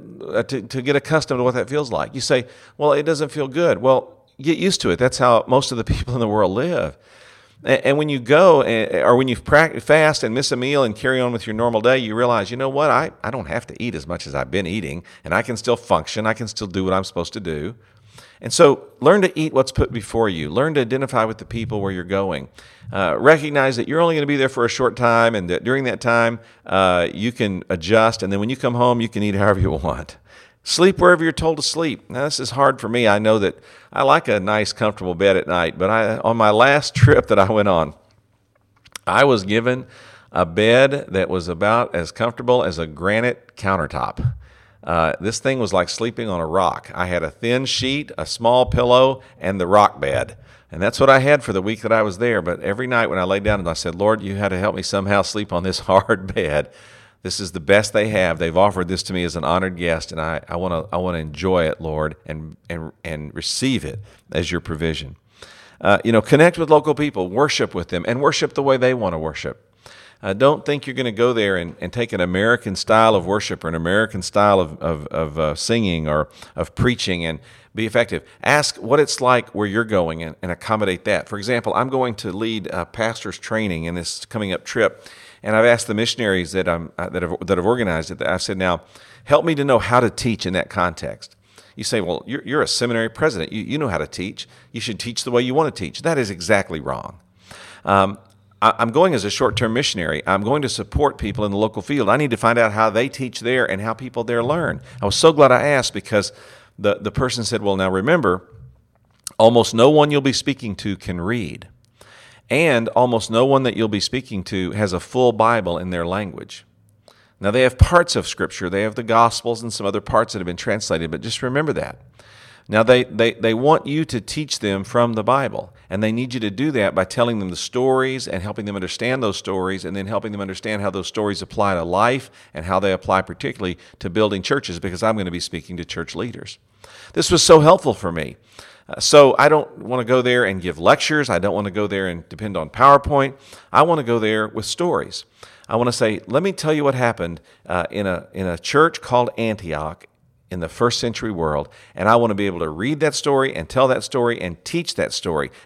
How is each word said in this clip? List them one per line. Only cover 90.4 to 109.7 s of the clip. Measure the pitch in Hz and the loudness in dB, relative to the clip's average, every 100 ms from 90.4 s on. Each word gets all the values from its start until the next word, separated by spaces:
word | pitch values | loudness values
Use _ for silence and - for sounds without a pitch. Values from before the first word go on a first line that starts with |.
in | 92 | -2
that | 92 - | -4 -4
context." | 95 87 80 64 53 - _ _ _ _ - | -2 -2 -4 -10 -12 -18 _ _ _ _ -12
You | |
say, | 107 113 | -4 -2
"Well, | 87 76 92 | -2 -6 -6
you're, | 135 | -10
you're | - 147 | -4 -2
a | - | -2
seminary | - 120 113 113 | -2 -2 -2 -4
president. | - 156 98 - | -2 -2 -2 -6
You, | 107 | -8
you | 90 143 | -6 -4
know | 135 | -4
how | 80 | -4
to | 76 | -6
teach. | - 95 - - _ _ | -8 -10 -10 -18 _ _
You | 117 | -10
should | 107 98 | -8 -8
teach | 120 113 | -8 -8
the | 131 | -2
way | 123 | 0
you | 127 | 0
want | 139 151 | 0 -2
to | - | -4
teach." | 80 - | -10 -6
That | 160 151 | -4 -2
is | 107 | -2
exactly | 90 85 101 - 80 | -6 -2 0 -2 -6
wrong. | 65 64 - - _ _ - - - - | -8 -8 -10 -18 _ _ -20 -20 -20 -8
Um, | - 98 98 98 _ _ _ _ | 2 4 4 -2 _ _ _ _
I, | 107 - | 2 2
I'm | 117 | 0
going | 127 185 | 2 2
as | 127 | 2
a | 101 | -2
short-term | - 127 95 117 | -2 -2 0 -2
missionary. | 120 147 95 80 76 - | -2 -2 -4 -4 -4 0
I'm | 98 | 0
going | 104 151 | 0 -2
to | 131 | -2
support | - 104 - 143 - | -6 -6 0 0 -2
people | 110 101 | -6 -4
in | 104 | -2
the | 101 | 0
local | 107 107 | -2 -2
field. | - 143 101 | -4 -2 2
I | 127 | 2
need | 143 | 2
to | 113 | 0
find | 113 120 | 2 4
out | 110 | 2
how | 107 110 | 2 2
they | 104 135 | 2 -2
teach | - 127 - | -4 -10 -6
there | 113 127 - | -2 0 0
and | 95 | -4
how | 110 | -6
people | 113 127 123 | -8 -8 -8
there | 113 117 | -4 -2
learn. | 120 165 139 131 - - | -2 -2 -4 -6 -12 -6
I | 101 | -4
was | |
so | - 165 | 4 4
glad | 151 135 | 6 6
I | 123 | 6
asked | 143 139 117 | 2 0 -2
because | 104 - 104 92 - - - _ - | -6 -2 -2 -2 -8 -20 -20 _ -4
the, | 101 101 | -2 -2
the | 104 | -4
person | - 127 120 | -2 -2 -2
said, | 107 110 | -4 -2
"Well, | 101 95 | -2 0
now | 95 | 0
remember, | 95 117 175 107 92 - - - _ _ _ _ _ - - | 0 0 2 2 0 -4 -20 -20 _ _ _ _ _ -8 4
almost | 113 120 107 | 6 6 4